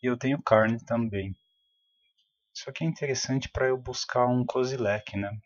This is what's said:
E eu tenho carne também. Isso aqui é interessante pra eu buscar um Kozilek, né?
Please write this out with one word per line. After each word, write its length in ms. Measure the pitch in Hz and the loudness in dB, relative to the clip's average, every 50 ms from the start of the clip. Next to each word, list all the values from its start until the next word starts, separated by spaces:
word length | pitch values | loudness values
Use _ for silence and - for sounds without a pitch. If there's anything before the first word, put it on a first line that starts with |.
E 40 | - | 0
eu 120 | 127 123 120 | 0 -2 0
tenho 240 | - 131 139 - | 0 0 0 0
carne 420 | - - 113 110 110 110 117 117 - | 2 4 6 6 6 4 2 -2 -2
também. 500 | - - 117 113 110 101 98 95 95 95 _ _ _ _ _ _ _ _ _ _ _ _ _ _ _ _ _ _ _ _ _ _ _ _ | -2 -2 -2 -2 -2 -2 -4 -4 -6 -8 _ _ _ _ _ _ _ _ _ _ _ _ _ _ _ _ _ _ _ _ _ _ _ _
Isso 140 | - - - | -12 -12 -10
aqui 160 | 135 - 160 | -6 -2 -2
é 20 | |
interessante 600 | 165 151 - 151 139 131 120 - - 131 135 127 - | -2 0 -2 -2 -2 -2 -2 0 -2 -2 -2 -2 -4
pra 200 | _ - 131 131 | _ 0 2 2
eu 100 | 131 127 | 2 0
buscar 480 | 127 127 127 - - - - 123 123 | -2 -6 -6 -6 -6 -2 2 2 4
um 180 | 123 123 123 123 | 4 4 2 0
Kozilek, 720 | - - 127 127 127 135 131 120 120 104 107 - - - | 0 0 0 0 0 0 0 0 0 0 0 -4 -6 -6
né? 140 | 101 101 101 110 107 - | -6 -6 -6 -8 -10 -14